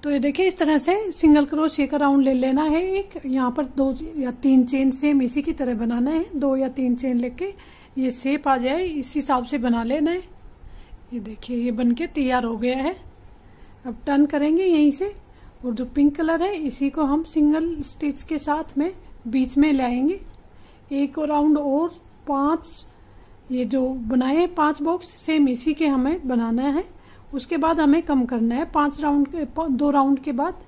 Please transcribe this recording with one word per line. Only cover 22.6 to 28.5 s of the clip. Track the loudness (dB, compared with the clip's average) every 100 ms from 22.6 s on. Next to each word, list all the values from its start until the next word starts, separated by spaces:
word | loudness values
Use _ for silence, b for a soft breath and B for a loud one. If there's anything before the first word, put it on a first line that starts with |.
| -4 -12 -16 b b b b b -6
ये | -4 0
जो | 0 0 -2 -2
बनाए | 0 2 2
हैं | 2 2
पांच | 0 2
box, | -2 -2 -6 -10
same | -2 2 2
इसी | 2 -2
के | 0 0
हमें | 2 0 -2 -2
बनाना | -2 0 0
है। | 0 -2 -4 -14 b b b
उसके | -8 -4 0
बाद | 0 2
हमें | 4 4
कम | 4 0 0
करना | 0 0